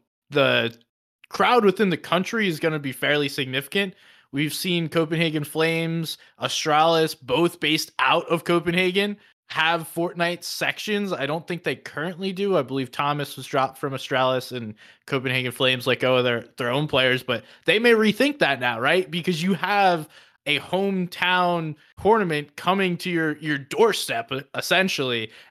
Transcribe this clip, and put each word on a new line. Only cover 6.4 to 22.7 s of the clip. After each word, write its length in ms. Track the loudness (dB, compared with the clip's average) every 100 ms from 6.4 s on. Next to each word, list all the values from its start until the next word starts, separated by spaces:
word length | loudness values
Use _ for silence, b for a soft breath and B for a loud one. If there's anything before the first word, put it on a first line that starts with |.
Astralis, 720 | -6 -4 0 4 4 4 2 -2
both 420 | -2 2 2 0
based 320 | -2 -2 -4 -2
out 280 | 2 2 2
of 160 | -2
Copenhagen, 720 | 0 0 0 0 0 0 -2 -4 b b -8
have 400 | -2 0 0 -4
Fortnite 480 | -4 -4 -2 -4 -4
sections. 680 | -8 -6 -4 -4 -4 -4 -4
I 120 | -4
don't 220 | -4 -4 -6
think 160 | -8
they 140 | -6 -8
currently 560 | -8 -10 -8 -6 -6
do. 260 | -2 0 0
I 40 |
believe 280 | 0 -2 -4
Thomas 460 | -2 -2 -2 -6 -10
was 100 | -4
dropped 320 | 0 0 -2
from 140 | -8
Astralis 580 | -6 -4 0 2 0 -4
and 240 | -8 -10 -14 B B -6
Copenhagen 460 | -4 -2 -2 -2
Flames 340 | 0 2 2 0
let 140 | 2
go 160 | 4 4
of 80 |
their, 220 | 2 0 -4 -6
their 140 | -2
own 180 | -2 0
players, 340 | 2 2 2
but 220 | -2 -6 -8 B
they 140 | 0 2
may 140 | 4
rethink 480 | 6 4 4 2 2
that 180 | 0 2
now, 220 | 0 0
right? 280 | 2 2 0
Because 360 | -4 -2 -2
you 100 | 0
have 540 | 0 0 4 4 2 -2 B B B -2
a 120 | -2
hometown 1160 | 0 -2 0 -2 -4 -2 0 2 2 0 -4 -10 b b
tournament 540 | 2 4 2 -2 -6 -4
coming 400 | 0